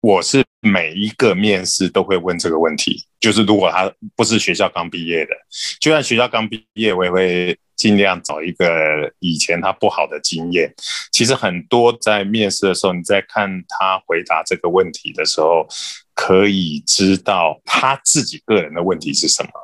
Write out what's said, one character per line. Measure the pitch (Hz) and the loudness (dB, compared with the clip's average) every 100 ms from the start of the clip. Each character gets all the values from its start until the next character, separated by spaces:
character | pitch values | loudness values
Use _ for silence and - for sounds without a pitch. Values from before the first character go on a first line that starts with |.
我 | 113 98 | 4 2
是 | 85 135 127 _ | 4 2 2 _
每 | 107 95 82 | 0 0 -2
一 | 85 107 | -4 -6
个 | - 120 92 | 2 2 2
面 | 107 98 | 2 0
试 | 92 - 90 | -2 -2 0
都 | 95 | 0
会 | 92 95 | 0 0
问 | 87 87 | 0 -2
这 | 87 | -2
个 | 80 | 2
问 | 80 78 | 0 0
题， | - - - _ | -4 -6 -10 _
就 | 110 | 0
是 | 101 | 2
如 | 104 104 | 4 4
果 | 92 | 4
他 | 87 95 - 107 - | 2 -2 -4 -20 -2
不 | |
是 | 110 110 | 0 0
学 | - | 0
校 | 87 95 | 0 0
刚 | 90 85 | -2 -8
毕 | 87 82 | -8 -4
业 | 85 76 | -4 -4
的， | - _ - - - | -8 _ -12 -10 -2
就 | 151 | 0
算 | 156 | 2
学 | 135 117 | 0 0
校 | 123 | 0
刚 | 117 110 | 0 -4
毕 | 110 _ | -8 _
业， | - 110 | -2 -2
我 | 92 90 | 0 0
也 | |
会 | 90 92 90 90 85 _ - | 2 2 0 -2 -4 _ -2
尽 | 110 104 | 2 4
量 | 101 87 | 4 0
找 | - 76 | -4 -8
一 | 85 | -8
个 | 87 87 82 78 78 73 _ | 0 0 2 0 0 -4 _
以 | 90 78 | -4 -2
前 | - 87 | -2 -2
他 | 95 | -2
不 | - 104 | 0 -2
好 | - 76 | 0 -4
的 | 76 | -4
经 | - 82 85 | -6 -6 -4
验。 | 87 80 - - - - | -2 -2 -6 -10 -10 -4
其 | - | 0
实 | 117 135 | 0 0
很 | 104 90 80 | -2 -4 0
多 | 120 120 117 | 4 4 2
在 | - 107 | 0 0
面 | 98 113 104 | 0 0 0
试 | - 98 | 2 0
的 | |
时 | 90 98 | 2 0
候， | |
你 | 90 | -2
在 | 85 101 - | 0 -2 0
看 | - 101 92 90 | -4 -4 -6 -10
他 | - 95 95 _ | -4 -2 -2 _
回 | 85 | -6
答 | 85 80 | -2 -4
这 | 82 92 | -2 -4
个 | 87 | 0
问 | 90 90 | 0 0
题 | 78 - | -4 -12
的 | - | -6
时 | 78 - | -4 0
候， | 78 82 78 - - - _ - | 2 2 0 -8 -12 -14 _ -6
可 | - 95 101 | 2 4 4
以 | 98 87 76 - | 2 -2 -4 -2
知 | - 98 95 | 2 2 2
道 | - 95 82 76 | 2 2 0 -2
他 | - - 131 135 | -4 0 0 0
自 | - 156 | 0 0
己 | 120 - | -2 -8
个 | - 107 | 0 0
人 | 78 | 0
的 | 80 | -4
问 | 87 85 | -2 -2
题 | 76 | -2
是 | 71 82 | -4 -2
什 | - | -2
么。 | - - | -4 -12